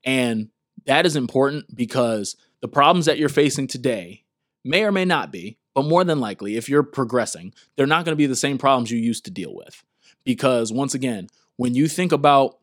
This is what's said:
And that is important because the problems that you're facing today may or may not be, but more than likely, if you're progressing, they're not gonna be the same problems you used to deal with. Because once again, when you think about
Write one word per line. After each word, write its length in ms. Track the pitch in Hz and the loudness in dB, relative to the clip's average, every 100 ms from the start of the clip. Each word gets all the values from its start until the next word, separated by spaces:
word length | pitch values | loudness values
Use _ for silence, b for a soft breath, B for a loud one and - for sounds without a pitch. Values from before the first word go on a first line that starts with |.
And 460 | 131 131 123 113 110 _ _ - - | 0 0 0 -2 -6 _ _ -12 0
that 200 | 143 175 | 2 4
is 100 | 147 | 0
important 580 | 123 131 139 151 - | -2 0 0 -2 -10
because 600 | 117 117 131 117 110 101 - _ _ | -8 -4 0 0 -2 -6 -12 _ _
the 60 | 113 | -4
problems 380 | 143 143 180 156 | 4 4 6 2
that 120 | 139 | 2
you're 120 | 147 | 0
facing 380 | 143 147 139 131 | 2 2 0 -6
today 560 | 127 127 110 87 - _ _ _ _ 127 | -4 -4 -4 -8 -20 _ _ _ _ -2
may 180 | 175 | 0
or 80 | 214 | 2
may 140 | 196 185 | 0 0
not 260 | 160 87 | 0 -2
be, 260 | 90 92 - _ | -10 -14 -16 _
but 120 | 135 147 | -4 2
more 180 | 170 | 2
than 160 | 180 151 | 2 0
likely, 380 | 110 95 101 113 | -2 -6 -6 -6
if 100 | 123 | 0
you're 160 | 143 | 0
progressing, 680 | 139 - 120 123 110 82 92 b b - | 0 -4 -2 -2 -2 -8 -16 b b -2
they're 120 | 139 | 2
not 160 | 160 | 2
gonna 120 | 165 151 | 0 0
be 100 | 147 | 0
the 100 | 123 | 0
same 220 | 143 135 | -2 0
problems 340 | 139 131 117 | 2 2 0
you 80 | 117 | -2
used 260 | 117 113 - | -2 -4 -8
to 60 | |
deal 240 | 92 78 50 | -12 -12 -14
with. 280 | - - _ b b b | -20 -20 _ b b b
Because 500 | 131 120 135 120 113 | -4 0 0 0 -2
once 220 | 117 135 135 | -4 -4 -4
again, 320 | 127 107 92 _ _ - | -4 -6 -12 _ _ -6
when 180 | 123 123 | -2 0
you 120 | 156 | 0
think 240 | 165 180 | 0 0
about 460 | 147 143 143 131 _ | 2 4 4 2 _